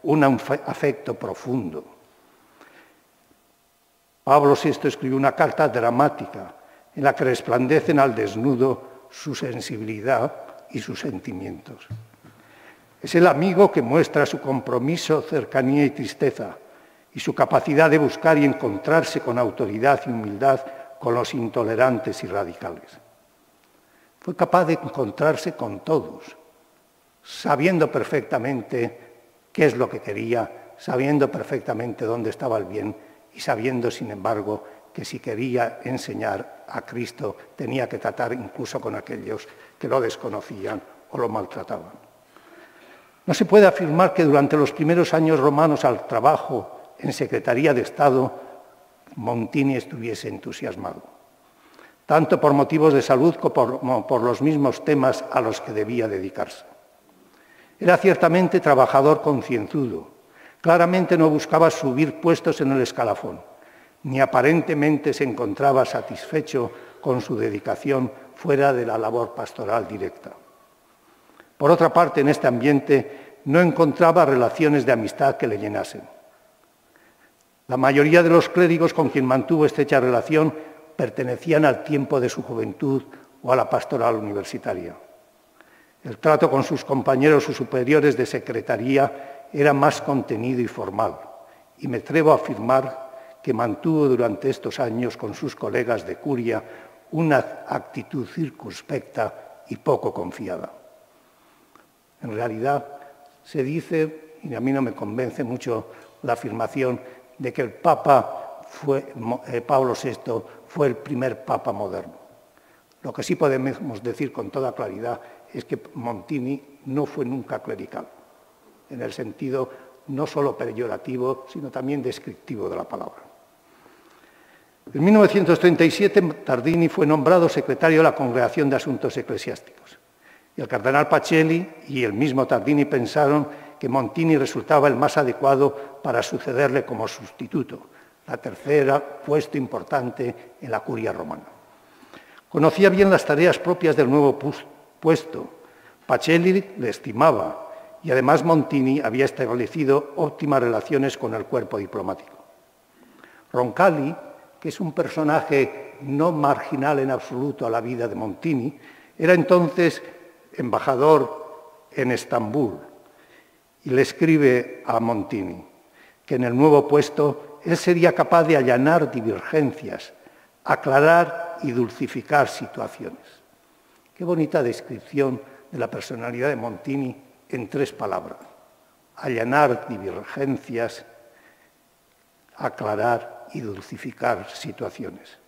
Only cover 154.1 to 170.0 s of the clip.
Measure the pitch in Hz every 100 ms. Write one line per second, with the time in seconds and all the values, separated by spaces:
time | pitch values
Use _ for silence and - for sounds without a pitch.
154.1 | 170 - - - _ 160 - 175 143 143
155.1 | - 151 156 - 139 131 - - - 139
156.1 | 143 165 156 143 135 - 139 139 143 135
157.1 | 123 - 123 143 131 120 113 117 123 117
158.1 | 98 107 90 165 139 123 - - - _
159.1 | - 165 180 170 180 170 - 170 - -
160.1 | - - _ _ - 123 110 - 127 147
161.1 | 151 - - - - - - _ - 127
162.1 | 117 - 123 107 135 117 80 - - _
163.1 | _ _ _ _ _ _ _ - 127 135
164.1 | - 160 156 139 123 120 - - 113 117
165.1 | 110 95 110 92 87 - _ _ _ -
166.1 | _ - 131 123 123 156 147 143 147 143
167.1 | - 147 - - - - 170 - 175 170
168.1 | - - 170 156 151 127 123 139 165 143
169.1 | 123 113 95 - 160 139 - 117 -